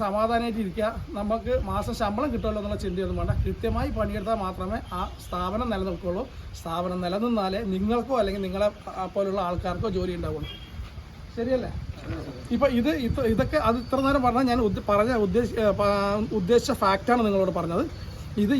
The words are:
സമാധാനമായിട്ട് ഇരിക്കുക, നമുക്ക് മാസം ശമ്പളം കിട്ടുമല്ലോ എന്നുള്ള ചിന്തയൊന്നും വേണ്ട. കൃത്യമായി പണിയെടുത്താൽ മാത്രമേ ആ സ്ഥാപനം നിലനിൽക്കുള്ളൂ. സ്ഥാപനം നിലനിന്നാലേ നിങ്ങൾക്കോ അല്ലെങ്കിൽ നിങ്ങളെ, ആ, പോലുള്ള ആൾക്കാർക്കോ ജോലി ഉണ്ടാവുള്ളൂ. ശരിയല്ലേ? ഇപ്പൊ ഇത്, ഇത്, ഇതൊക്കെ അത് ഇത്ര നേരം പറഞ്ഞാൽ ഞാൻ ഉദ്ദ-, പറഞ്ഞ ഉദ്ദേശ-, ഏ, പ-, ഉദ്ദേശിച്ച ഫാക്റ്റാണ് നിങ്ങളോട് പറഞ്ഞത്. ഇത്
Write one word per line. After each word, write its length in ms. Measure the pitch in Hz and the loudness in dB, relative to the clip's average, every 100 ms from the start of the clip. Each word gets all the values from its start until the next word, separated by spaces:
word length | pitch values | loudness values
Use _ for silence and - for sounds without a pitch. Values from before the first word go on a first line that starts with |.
സമാധാനമായിട്ട് 580 | 202 208 226 233 233 220 196 | -2 2 2 2 0 -2 -4
ഇരിക്കുക, 260 | 190 214 220 - 196 | 0 -2 -2 -8 -6
നമുക്ക് 360 | 208 226 220 254 196 | -2 -2 0 0 0
മാസം 240 | 196 208 226 | -2 -2 -2
ശമ്പളം 280 | 208 208 294 | -2 0 -2
കിട്ടുമല്ലോ 260 | 226 214 214 | 0 -2 -2
എന്നുള്ള 160 | 202 202 196 | -4 -4 -4
ചിന്തയൊന്നും 320 | 180 180 175 | -2 -2 -2
വേണ്ട. 120 | 175 196 190 | 0 2 0
കൃത്യമായി 440 | 180 226 226 285 220 | 0 -2 0 -2 0
പണിയെടുത്താൽ 400 | 202 208 196 220 185 | -2 -2 -2 -2 -2
മാത്രമേ 320 | 185 185 226 - 180 | -4 -4 -4 -6 -6
ആ 20 | 202 - - | -6 -8 -8
സ്ഥാപനം 420 | 180 180 214 247 | -4 -2 -2 -2
നിലനിൽക്കുള്ളൂ. 500 | 196 190 170 175 180 277 - - - | -2 -2 -4 -4 -4 -6 -10 -14 -10
സ്ഥാപനം 400 | 165 165 180 180 175 | -6 -4 -2 -2 -2
നിലനിന്നാലേ 540 | 196 240 226 190 196 214 | 0 0 0 0 -2 -2
നിങ്ങൾക്കോ 420 | 190 208 240 240 254 | 0 2 2 2 2
അല്ലെങ്കിൽ 220 | 196 202 185 | 2 0 -2
നിങ്ങളെ, 220 | 190 208 - 196 185 | 2 2 0 -12 -6
ആ, 40 | 185 | -4
പോലുള്ള 280 | 202 196 196 180 | 0 0 0 0
ആൾക്കാർക്കോ 400 | 175 185 165 220 185 | 0 -2 -2 -2 0
ജോലി 180 | 180 170 | -2 -2
ഉണ്ടാവുള്ളൂ. 300 | 160 156 143 - - - - - - - - - | -4 -4 -8 -10 -14 -12 -12 -12 -16 -16 -14 -4
ശരിയല്ലേ? 340 | 233 254 175 - - - - - - - - 233 | 0 0 0 -6 -8 -10 -8 -8 -8 -12 -4 2
ഇപ്പൊ 120 | 277 240 | 4 4
ഇത്, 100 | 247 320 233 | 2 2 0
ഇത്, 120 | - 233 | 0 2
ഇതൊക്കെ 260 | 220 262 302 226 | 2 2 4 4
അത് 80 | 240 | 2
ഇത്ര 160 | - 262 269 | 0 2 4
നേരം 160 | 277 247 | 4 4
പറഞ്ഞാൽ 200 | 240 262 | 4 4
ഞാൻ 80 | 240 214 | 4 2
ഉദ്ദ-, 160 | 190 - | 0 2
പറഞ്ഞ 220 | 202 220 240 202 | 4 4 4 4
ഉദ്ദേശ-, 300 | 208 226 - | 2 2 2
ഏ, 20 | 214 196 | 2 4
പ-, 100 | 202 202 202 208 226 214 | 2 2 2 0 0 -2
ഉദ്ദേശിച്ച 340 | 175 240 254 240 | 4 4 4 2
ഫാക്റ്റാണ് 380 | 196 196 - 247 214 | 4 2 4 4 4
നിങ്ങളോട് 260 | 196 185 175 | 4 2 0
പറഞ്ഞത്. 260 | 165 175 320 - - - - - | 0 0 -2 -6 -12 -12 -8 0
ഇത് 100 | 208 269 | 2 4